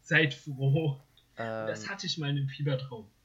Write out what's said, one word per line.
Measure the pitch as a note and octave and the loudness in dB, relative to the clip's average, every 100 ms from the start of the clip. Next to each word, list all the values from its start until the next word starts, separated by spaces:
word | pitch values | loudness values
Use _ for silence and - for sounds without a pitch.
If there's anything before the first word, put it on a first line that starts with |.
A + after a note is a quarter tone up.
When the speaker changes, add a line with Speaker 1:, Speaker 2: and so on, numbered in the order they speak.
Speaker 1:
Seid | - D#3 D#3 | 4 4 4
froh. | - D3+ C3 C3+ D3+ D#3 C3+ _ _ _ - | 0 -10 0 4 4 2 -2 _ _ _ -8
Speaker 2:
Ähm, | A2+ A2 A2 | -4 -2 -4
Speaker 1:
Das | G#2+ - | -4 -6
hatte | G3 F3 | -6 -6
ich | E3+ | -4
mal | C#3+ | -2
in | C#3+ | 0
einem | C3+ | -2
Fiebertraum. | - D3 B2+ - A2+ G2+ _ | -2 -2 -2 -4 -12 -14 _